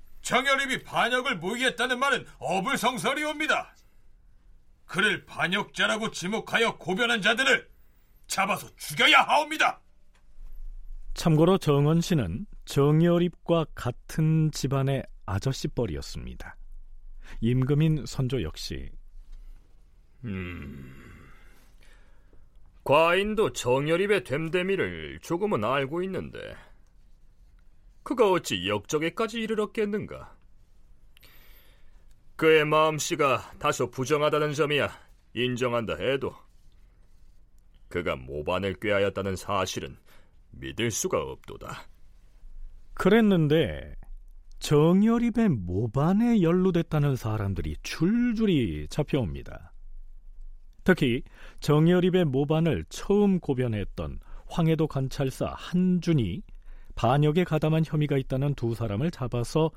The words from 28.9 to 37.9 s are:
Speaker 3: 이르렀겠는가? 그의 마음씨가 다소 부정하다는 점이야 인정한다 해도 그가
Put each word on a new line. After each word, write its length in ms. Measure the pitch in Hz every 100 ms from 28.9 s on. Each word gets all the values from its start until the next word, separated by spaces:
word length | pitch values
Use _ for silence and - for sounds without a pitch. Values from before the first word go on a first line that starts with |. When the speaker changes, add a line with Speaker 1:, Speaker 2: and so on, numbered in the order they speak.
| 151 165 - 226 226
Speaker 3:
이르렀겠는가? 960 | 220 214 208 226 208 208 160 65 - - - - - - - - - - - - - - - - - - - - - -
그의 280 | 156 156
마음씨가 920 | 151 156 156 156 - 156 143 113 - -
다소 320 | 147 147 120
부정하다는 600 | - 127 147 151 151 151
점이야 380 | 143 147 143 101 - - - _
인정한다 640 | - 123 123 127 120 101 80
해도 380 | 107 135 110 - - - - - - - - - - - - - - -
그가 260 | -